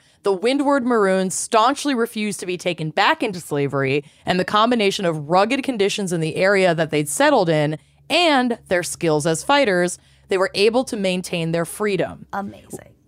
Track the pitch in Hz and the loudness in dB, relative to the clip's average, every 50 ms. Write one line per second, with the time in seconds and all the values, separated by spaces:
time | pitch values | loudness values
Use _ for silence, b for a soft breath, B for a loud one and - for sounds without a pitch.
0 | b b b b b 202 196 180 190 240 269 285 285 277 277 277 233 254 240 220 | b b b b b -2 -2 0 0 0 0 2 2 2 2 2 2 2 2 2
1 | 202 190 190 190 190 190 - - - - - 220 220 247 285 - - 294 269 226 | 2 2 2 2 0 -2 -4 -6 -6 0 2 4 4 4 2 0 -2 -2 0 0
2 | 226 220 - 214 214 208 190 - 202 180 180 170 - 185 170 165 156 156 - 196 | -2 -2 -2 -4 -4 -4 -4 -6 -6 -6 -8 -4 -4 -4 -4 -4 -6 -4 0 2
3 | 202 247 320 311 277 220 180 180 - - 151 143 139 139 139 139 135 131 135 147 | 2 2 2 2 -2 -6 -6 -8 -8 -4 -2 -2 -2 0 0 0 0 0 0 -2
4 | 143 b b b b b 180 180 180 - - 208 220 240 247 233 202 196 190 - | -2 b b b b b 0 0 0 0 2 2 2 2 2 2 0 0 0 0
5 | 190 170 160 156 143 143 175 185 202 226 269 269 254 - 254 208 196 202 - - | -2 -2 -2 -2 -4 2 2 2 4 4 0 -2 -2 -4 -2 0 0 -2 0 -2
6 | 202 175 180 165 160 160 - - 185 190 208 190 190 180 165 160 160 147 - 147 | -4 -4 -2 -2 -2 -4 -2 0 2 2 4 4 4 2 2 0 -2 -2 0 -2
7 | 151 147 - - 277 302 285 233 185 165 160 151 147 151 156 151 b b b b | -2 -2 0 2 2 4 4 4 2 2 2 2 2 0 -2 -6 b b b b
8 | b - 277 339 359 320 294 262 247 247 233 - - - 190 180 170 - - - | b -2 0 2 4 4 4 2 2 0 -2 -6 -4 -2 -2 -2 -2 -2 -8 -4
9 | - 165 156 151 143 170 165 160 - - 185 285 277 208 185 175 180 175 - - | 0 0 0 2 2 0 -2 -2 0 0 2 2 4 2 2 2 0 0 -2 -8
10 | b b b b b b 196 185 190 185 - 190 202 226 214 254 254 - 247 214 | b b b b b b -2 0 0 -2 0 2 2 2 4 2 -2 0 -4 -4
11 | 190 190 180 185 175 - - 170 165 165 160 170 170 - - - 214 208 196 175 | -2 -2 -2 -2 -4 -4 -4 -4 -4 -2 -2 -2 -4 -4 -6 -4 -2 -2 0 0
12 | 143 90 - - - _ - 196 202 202 - - - - - - - - - _ | -2 -4 -4 -12 -16 _ -10 -8 -8 -8 -12 -16 -18 -18 -16 -16 -16 -20 -20 _
13 | _ | _